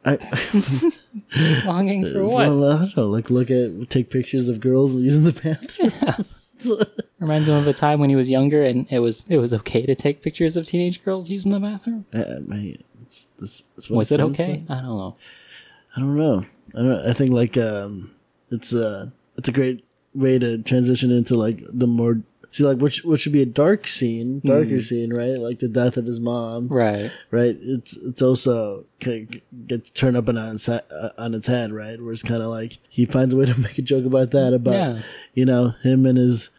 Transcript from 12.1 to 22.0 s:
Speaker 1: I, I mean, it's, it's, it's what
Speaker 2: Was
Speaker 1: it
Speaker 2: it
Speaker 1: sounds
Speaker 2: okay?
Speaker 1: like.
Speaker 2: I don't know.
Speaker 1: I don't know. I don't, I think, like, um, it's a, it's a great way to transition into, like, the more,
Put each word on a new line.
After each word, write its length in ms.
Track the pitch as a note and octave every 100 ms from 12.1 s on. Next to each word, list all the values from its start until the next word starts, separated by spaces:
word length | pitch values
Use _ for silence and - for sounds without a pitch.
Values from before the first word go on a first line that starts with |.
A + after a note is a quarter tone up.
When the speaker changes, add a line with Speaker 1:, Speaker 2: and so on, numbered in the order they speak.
Speaker 1:
I, 100 | A2
I 160 | - B1
mean, 380 | C#2+ G#2 G2+ - _ _ A#2
it's, 220 | - - _
it's, 220 | G2+ - _ -
it's 120 | -
what 80 | A2+
Speaker 2:
Was 140 | G#2+
Speaker 1:
it 40 | D3
Speaker 2:
it 20 |
Speaker 1:
sounds 160 | D3+ C#3+
Speaker 2:
okay? 260 | F3 F3+ -
Speaker 1:
like. 100 | C3
Speaker 2:
I 40 |
don't 160 | B2+ A2
know. 180 | F#2+ - - - - - - _ _ -
Speaker 1:
I 40 |
don't 180 | C3+ C#3+
know. 280 | D#3 G#2+ F#2+ _ - -
I 20 |
don't, 260 | B2 A2+ D2+
I 40 |
think, 180 | A#2+ C3+
like, 260 | B2 A#2 B2+
um, 540 | A2+ G#2 G2+ G2+ F#2+ _ _ _ _
it's 220 | A#2+ -
a, 380 | B2 A2 G2 B2 - _ -
it's 120 | B2+
a 40 |
great 320 | C3 C3 B2+ _ _ _
way 260 | C#3 C3+ C3
to 200 | B2 A2+
transition 520 | A2 B2+ B2 B2 B2+
into, 240 | A#2+ A2+ B2
like, 260 | G#2+ A2 -
the 180 | B2 B2
more, 340 | A#2